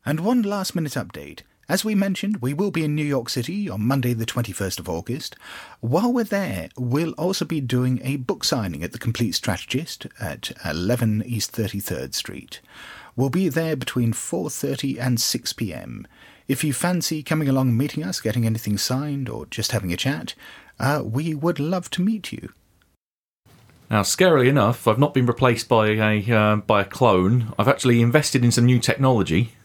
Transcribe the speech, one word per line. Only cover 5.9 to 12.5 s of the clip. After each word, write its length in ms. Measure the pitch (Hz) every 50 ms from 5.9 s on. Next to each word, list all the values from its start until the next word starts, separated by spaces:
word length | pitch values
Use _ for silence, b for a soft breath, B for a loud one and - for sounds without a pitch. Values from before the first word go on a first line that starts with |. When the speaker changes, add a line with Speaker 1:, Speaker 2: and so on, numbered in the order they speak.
| 123 175 220 247
Speaker 1:
we're 100 | 247 247
there, 460 | 226 208 208 196 196 - 98 90 80 - _
we'll 340 | - 127 120 123 147 170 160 -
also 300 | - 156 185 190 - 170
be 160 | 151 165 156
doing 380 | 135 117 131 123 127 127 127 104 -
a 140 | 131 139 143
book 260 | 127 - 196 - -
signing 400 | - - 127 104 92 80 71 85
at 80 | 85
The 80 | - -
Complete 320 | - 113 110 - 123 101
Strategist 760 | - - - - 92 - - - - 131 170 - - - - - - -
at 320 | 113 82 69 - - - - - -
eleven 600 | 85 76 82 87 101 127 127 120 110 107 107 107
East 240 | - 120 107 - -
Thirty-third 640 | - - 110 98 - 98 - - 87 65 65 67 -
Street. 460 | - - - - - - -